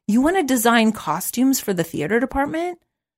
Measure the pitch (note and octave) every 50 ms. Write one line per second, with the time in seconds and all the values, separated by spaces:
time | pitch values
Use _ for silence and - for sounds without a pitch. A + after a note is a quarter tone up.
0 | - - G3+ A#3+ C4+ D#4+ F#4+ F#4+ D4+ C4 C4 A#3+ A3 A#3+ A#3 A#3 A3 A3 A3 -
1 | - D#3 D3+ F3 - - - A#3+ C4 C4+ C4+ - - G#3+ F#3+ E3+ E3 - - -
2 | D3 D#3+ G#3+ A#3+ C4 A#3 - C#4 C#4+ C#4+ D#4 D#4+ E4+ F4+ F4 _ _ _ _ _
3 | _ _ _